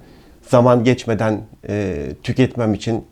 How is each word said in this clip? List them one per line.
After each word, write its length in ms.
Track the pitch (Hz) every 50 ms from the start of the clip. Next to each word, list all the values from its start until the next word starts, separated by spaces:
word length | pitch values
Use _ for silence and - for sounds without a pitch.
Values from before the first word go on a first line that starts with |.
| - - - - _ _ - _ _ -
zaman 360 | 135 120 120 127 123 123 110
geçmeden, 560 | 127 123 123 - 117 113 98 113 110 107 98 110 - - _ - -
e, 380 | 101 104 101 95 85 73 71 65 76 - -
tüketmem 520 | - 117 - 127 - - 120 117 110 104
için 300 | 101 - 117 113 107 - -